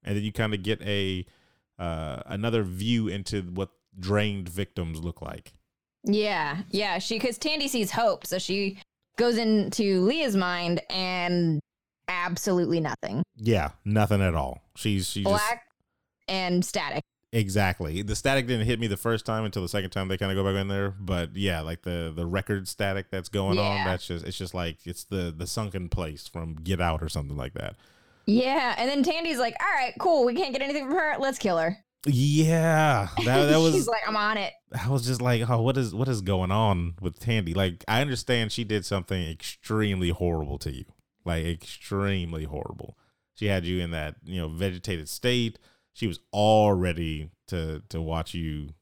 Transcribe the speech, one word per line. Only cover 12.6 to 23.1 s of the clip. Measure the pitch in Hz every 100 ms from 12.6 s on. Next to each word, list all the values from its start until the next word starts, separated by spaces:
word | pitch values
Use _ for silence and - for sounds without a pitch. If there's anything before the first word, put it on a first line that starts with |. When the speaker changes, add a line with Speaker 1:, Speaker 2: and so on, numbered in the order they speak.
| 170 170
Speaker 2:
nothing. | 151 - - 107 175 -
Speaker 1:
Yeah, | 110 107 73 - -
nothing | 107 104 104
at | 95 80
all. | 65 64 _ -
She's, | 110 98 90
she | -
just | 98
Speaker 2:
Black | 208 208 233 _ _ _ _ _ _ -
and | 190 185 180 180
static. | 202 147 143 - _ _
Speaker 1:
Exactly. | 113 101 95 95 90 82 80
The | 104 107
static | 139 135 123
didn't | 123 110
hit | 117
me | 113
the | 98
first | 117 113 -
time | 110 110
until | 98
the | 90
second | 104 95
time | - 95
they | 95
kinda | 101 95
go |
back | 98 98
in | 98
there. | 98 98
But | 95 92 90 85 95
yeah, | 98 85
like, | 78 85
the, | - 87 82
the | 78 85
record | 95 95 101 95
static | - 101 98
that's | 95